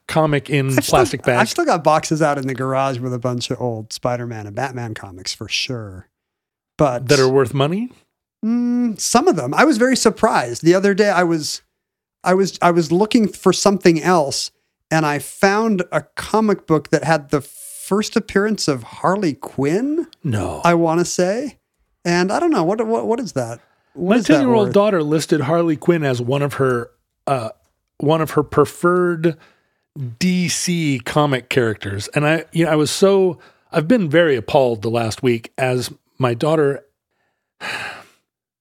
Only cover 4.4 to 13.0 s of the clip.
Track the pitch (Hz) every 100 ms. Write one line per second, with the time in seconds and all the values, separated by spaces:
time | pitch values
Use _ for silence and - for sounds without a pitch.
4.4 | 104 104 135 127 117 110 98 90 92 -
5.4 | 110 - - 123 104 92 - _ _ _
6.4 | _ _ _ - 147 123 123 139 131 135
7.4 | 123 135 143 190 247 - _ _ _ _
8.4 | 220 240 240 240 240 196 - 233 359 185
9.4 | 127 151 285 226 247 254 226 - 226 208
10.4 | 120 120 160 185 202 196 208 175 175 165
11.4 | 139 - - _ _ _ _ _ 180 190
12.4 | 190 - 175 175 160 170